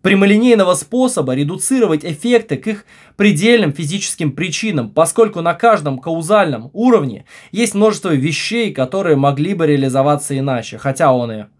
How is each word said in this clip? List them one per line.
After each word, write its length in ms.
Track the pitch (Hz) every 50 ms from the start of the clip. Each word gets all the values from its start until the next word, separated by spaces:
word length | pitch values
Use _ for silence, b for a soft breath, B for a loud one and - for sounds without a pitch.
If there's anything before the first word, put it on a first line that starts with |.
| -
прямолинейного 680 | 185 196 196 196 202 208 214 240 247 233 214 190 180 180
способа 580 | - - _ 226 254 254 247 254 180 143 127 127
редуцировать 720 | 135 147 147 185 185 - - 269 254 233 170 160 151 -
эффекты 520 | 170 156 - - 240 240 226 220 - 143
к 100 | 127 -
их 180 | 214 214 208 _ b b b b b b
предельным 580 | - 202 208 185 147 190 226 240 233 196 147 139
физическим 600 | - 165 143 185 196 - - - - 170 143 123
причинам, 580 | 139 180 185 147 - 220 220 185 139 117 104
поскольку 500 | - 156 165 160 - 233 226 214 220 175
на 140 | 165 170 165
каждом 420 | - - 233 214 180 147 147 135
каузальном 720 | 127 - 170 165 165 160 165 214 208 190 156 131 110 113 135 _
уровне 520 | 196 233 254 240 190 147 127 104 101 - B B B B B
есть 220 | B 202 240 214 -
множество 400 | 202 208 220 202 151 - 185 156
вещей, 580 | 135 131 165 147 - - - 214 240 226 190
которые 440 | 147 135 131 127 - 196 190 175 151
могли 400 | 139 139 143 139 135 151 185 202
бы 100 | 170 165
реализоваться 720 | 156 147 139 135 131 123 135 135 147 147 147 - - 143
иначе, 400 | 131 135 139 131 120 110 - -
хотя 340 | 107 - 139 131 - 165 139
он 200 | 127 123 120 117
и 140 | 110 107 104 _ _